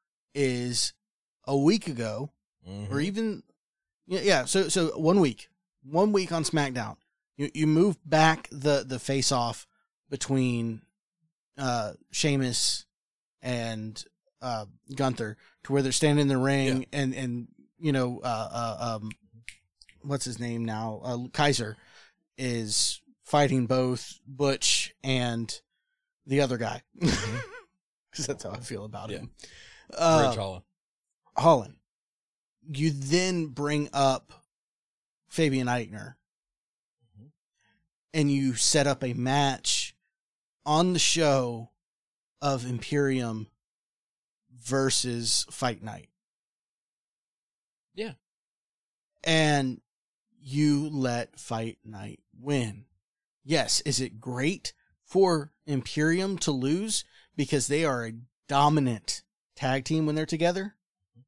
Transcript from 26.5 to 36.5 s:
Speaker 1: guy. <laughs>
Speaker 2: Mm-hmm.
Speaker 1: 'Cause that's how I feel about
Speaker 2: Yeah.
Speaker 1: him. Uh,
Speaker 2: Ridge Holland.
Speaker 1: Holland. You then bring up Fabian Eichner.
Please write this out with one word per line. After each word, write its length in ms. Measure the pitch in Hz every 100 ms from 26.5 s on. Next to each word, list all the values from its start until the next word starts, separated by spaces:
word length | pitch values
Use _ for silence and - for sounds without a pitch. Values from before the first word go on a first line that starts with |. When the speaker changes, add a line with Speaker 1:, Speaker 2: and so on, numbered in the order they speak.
| 120
Speaker 1:
guy. 240 | 113 117 _
<laughs> 100 | -
Speaker 2:
Mm-hmm. 360 | 165 - 104 110 453 466 381 _ _ _ _
Speaker 1:
'Cause 140 | - 135
that's 160 | -
how 60 | 95
I 100 | 107
feel 240 | 120 104 107
about 240 | 107 104
Speaker 2:
Yeah. 80 | 95
Speaker 1:
him. 120 | - - - - - - - -
Uh, 300 | 165 160 135
Speaker 2:
Ridge 80 | 110
Holland. 260 | 98 92 _ _ _ _ _ _ _ -
Speaker 1:
Holland. 400 | 160 143 98 - _ _ _ _ _ _ _ _ 156
You 220 | 143 156
then 580 | 139 135 175 185 175 156
bring 400 | 131 147 147 143
up 400 | 139 135 131 _ - _ _ _ _ _ _ _ _ _
Fabian 380 | - 156 131 123
Eichner. 480 | 123 104 104 107 - _ _ _